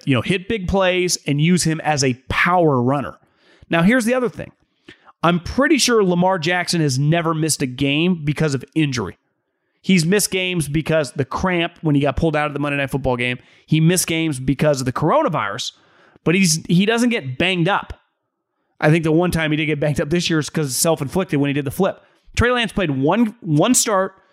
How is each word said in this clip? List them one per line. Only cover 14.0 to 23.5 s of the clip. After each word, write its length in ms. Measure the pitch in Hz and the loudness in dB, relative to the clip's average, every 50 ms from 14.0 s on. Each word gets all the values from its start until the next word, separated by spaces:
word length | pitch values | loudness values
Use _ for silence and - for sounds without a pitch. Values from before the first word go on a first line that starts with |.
| - | 0
games 320 | - 165 160 165 160 143 127 | -2 -2 -2 -2 -2 -4 -4
because 420 | 131 143 139 - 156 151 147 131 | -2 -4 -2 0 0 0 0 0
of 40 | 131 | -2
the 80 | 127 - | -4 -4
coronavirus, 800 | - - 170 233 302 320 233 156 135 107 98 101 123 - - - _ _ _ _ _ _ _ _ _ - | -2 0 2 2 2 0 0 -2 -4 -4 -6 -6 -8 -10 -10 -12 _ _ _ _ _ _ _ _ _ -2
but 100 | 156 170 | 0 0
he's, 300 | 196 196 165 156 160 - | 2 2 2 0 -2 -2
he 200 | - 175 175 202 | 0 2 2 2
doesn't 240 | 208 226 233 240 240 | 2 2 2 0 0
get 280 | 226 220 143 131 127 - | 0 -2 -4 -6 -4 -2
banged 300 | 170 185 190 175 160 185 | -2 0 0 0 0 0
up. 300 | 196 - - - - - _ _ _ _ _ _ _ _ _ _ _ _ _ _ _ - | 0 -2 -4 -8 -14 -20 _ _ _ _ _ _ _ _ _ _ _ _ _ _ _ -2
I 100 | - 151 | 2 2
think 140 | 156 175 156 | 2 2 2
the 80 | 160 156 | 2 2
one 180 | 165 180 175 | 2 2 0
time 200 | 175 165 160 151 | 0 -2 -2 -2
he 60 | 151 | -2
did 100 | 151 160 | -2 -2
get 140 | 147 151 143 | -2 -2 -2
banged 200 | 156 151 139 - | -2 -2 -2 -2
up 100 | 160 143 | -2 -2
this 200 | 170 175 170 - | -2 -2 0 0
year 80 | 165 156 | 0 -2
is 120 | 139 - | -2 -2
'cause 160 | - 165 151 | -4 -4 -4
it's 100 | 135 123 | -4 -2
self-inflicted 600 | - - 165 160 - 147 127 - 185 185 - 151 139 | -2 0 0 0 0 -2 -4 -4 -4 -2 -2 0 0
when 100 | 143 143 | 0 0
he 60 | 135 | -2
did 100 | 143 139 | -2 -4
the 60 | 135 | -4
flip. 320 | - - 196 175 - - _ _ _ _ _ - - | -2 0 0 0 -2 -4 _ _ _ _ _ -6 -2
Trey 140 | - 220 247 | 0 2 2
Lance 220 | 247 240 233 190 - | 2 0 -2 -2 -2
played 180 | 208 190 160 | -2 -2 -2
one, 460 | 139 131 135 151 185 233 240 214 - - | 0 0 0 2 2 2 2 0 -2 -6
one 340 | - 165 | -4 0